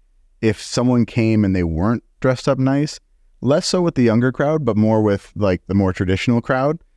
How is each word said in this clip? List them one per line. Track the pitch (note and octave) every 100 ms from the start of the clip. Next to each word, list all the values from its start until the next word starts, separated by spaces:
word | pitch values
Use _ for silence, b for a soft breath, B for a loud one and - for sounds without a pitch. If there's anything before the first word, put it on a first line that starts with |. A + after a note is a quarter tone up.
| _ _ _ -
if | A2 G2+
someone | - - B2 B2 G#2+
came | - A2+ A2
and | G2+ F#2
they |
weren't | E2+ D#2+ G2+ A#2 - -
dressed | C3 B2+ -
up | C3
nice, | C3 C#3 D3 - _ _ _ -
less | A#2+ D#3 -
so | F#3
with | E3+
the | C#3
younger | A#2 A2 B2+
crowd, | B2 D3 D#3
but | A#2+ G#2
more | A2 A2
with, | G#2+ G2+ - -
like, | G2+ F#2 -
the |
more | G2 F#2+
traditional | - F#2 F#2+ - A#2
crowd, | - C3 C#3 E3 _